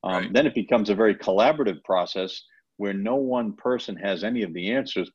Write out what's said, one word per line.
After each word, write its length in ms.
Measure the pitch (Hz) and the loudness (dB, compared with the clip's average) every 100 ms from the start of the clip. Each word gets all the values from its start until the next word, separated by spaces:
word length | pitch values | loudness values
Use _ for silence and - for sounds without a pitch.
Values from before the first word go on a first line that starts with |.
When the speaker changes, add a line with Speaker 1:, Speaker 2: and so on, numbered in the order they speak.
Speaker 1:
um, 100 | 92 | -2
Speaker 2:
Right. 200 | 92 95 | -4 2
Speaker 1:
then 140 | 104 147 | 2 4
it 80 | 120 | 0
becomes 340 | 98 120 107 | 2 2 2
a 60 | 98 | 4
very 200 | 110 101 | 4 2
collaborative 680 | - 95 120 156 120 80 | 0 4 4 4 -2 -4
process 580 | - 92 87 95 92 - - _ _ _ | -2 0 0 -4 -6 -8 -16 _ _ _
where 160 | 101 | -6
no 220 | 98 104 135 | -4 -2 0
one 380 | 131 123 113 | 0 0 -2
person 420 | 101 123 123 - 92 | -4 -2 -2 -4 -6
has 260 | 98 92 | -4 -2
any 180 | 101 120 | -2 -2
of 120 | 98 | -4
the 180 | 82 90 | -4 -2
answers, 380 | 127 - - 85 | -2 -2 -4 -6